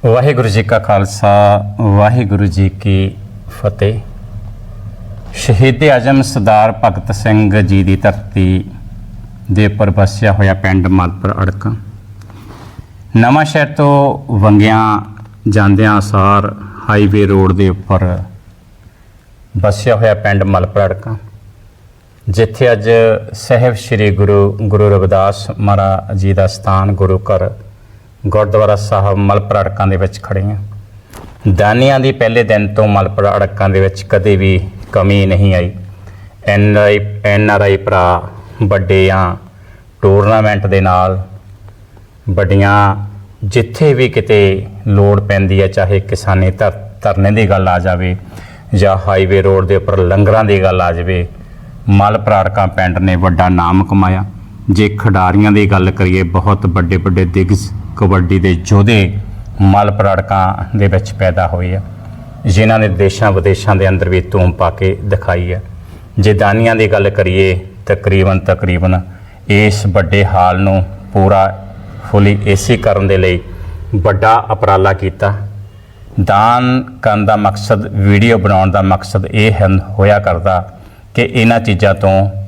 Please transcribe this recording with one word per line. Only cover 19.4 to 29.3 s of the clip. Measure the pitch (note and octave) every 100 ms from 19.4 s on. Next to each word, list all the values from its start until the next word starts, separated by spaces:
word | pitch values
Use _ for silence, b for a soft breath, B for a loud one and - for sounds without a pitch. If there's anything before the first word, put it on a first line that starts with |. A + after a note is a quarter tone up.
| - G2+
ਵਸਿਆ | G#2 G2 B2 A2
ਹੋਇਆ | A2
ਪਿੰਡ | G#2 G#2 G2+
ਮਲਪੁਰ | G2 F#2+ F#2 G2+
ਅੜਕਾਂ, | F#2+ F#2+ - A2 - - - - - - - - _ _ -
ਜਿੱਥੇ | F#2+ A2 - B2
ਅੱਜ | A2+ G#2+ A#2 A2+ A2 -
ਸਾਹਿਬ | - - A#2+ B2
ਸ੍ਰੀ | G#2+ - A2 G#2
ਗੁਰੂ, | F#2 G2+ G2+ G2+ G2+
ਗੁਰੂ | G#2+ G2+ G#2
ਰਵਿਦਾਸ | G2+ F#2 F#2+ G2 G2+ - G2
ਮਹਾਰਾਜ | G#2 G2 G2 F#2+ - G2+
ਜੀ | F#2+
ਦਾ | F#2+ F#2+
ਸਥਾਨ | - - F#2+ G2
ਗੁਰੂ | F#2 F#2+ F#2+
ਘਰ | - G2 F#2 - - b b b b b G2+
ਗੁਰਦੁਆਰਾ | G#2+ G#2 G#2+ G#2 G#2
ਸਾਹਿਬ | - G#2 G2 G2
ਮਲਪੁਰ | G2